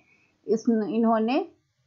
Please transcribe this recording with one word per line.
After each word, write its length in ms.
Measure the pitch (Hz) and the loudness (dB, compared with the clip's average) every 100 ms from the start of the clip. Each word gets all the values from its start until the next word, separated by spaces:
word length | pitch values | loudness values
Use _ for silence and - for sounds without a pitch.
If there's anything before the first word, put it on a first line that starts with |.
| _ _ _ _ - | _ _ _ _ -4
इस, 180 | 220 240 | -2 0
इन्होंने 800 | 226 196 220 226 220 220 285 359 _ _ _ | 0 0 0 0 0 0 -2 -4 _ _ _